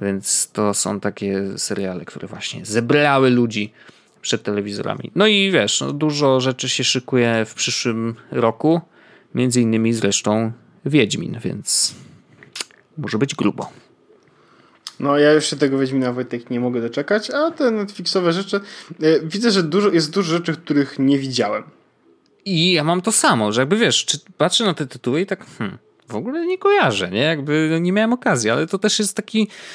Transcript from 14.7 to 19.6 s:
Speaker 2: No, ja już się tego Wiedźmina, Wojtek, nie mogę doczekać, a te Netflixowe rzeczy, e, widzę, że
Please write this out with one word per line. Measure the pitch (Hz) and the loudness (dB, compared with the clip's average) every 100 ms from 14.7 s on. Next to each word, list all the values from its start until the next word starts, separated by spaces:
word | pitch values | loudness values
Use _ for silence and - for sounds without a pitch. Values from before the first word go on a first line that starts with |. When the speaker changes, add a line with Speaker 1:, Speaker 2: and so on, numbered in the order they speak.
| _ - - | _ -18 -6
Speaker 2:
No, | 139 143 | 0 4
ja | 147 | 6
już | 151 147 | 4 2
się | 143 | 0
tego | 139 135 | 0 2
Wiedźmina, | 131 135 127 | 0 0 0
Wojtek, | 123 123 120 - | -2 -6 -8 -6
nie | 123 | -2
mogę | 123 123 | -2 -2
doczekać, | 113 143 147 208 214 | -4 -4 0 -2 -2
a | 277 320 | -2 -2
te | 330 262 | 0 0
Netflixowe | 220 202 - 175 190 175 | 0 -4 -6 -4 0 2
rzeczy, | 175 196 202 202 - - - | 0 -2 -6 -6 -16 -18 0
e, | 156 160 | 4 4
widzę, | 160 196 240 | 2 0 2
że | 190 | 2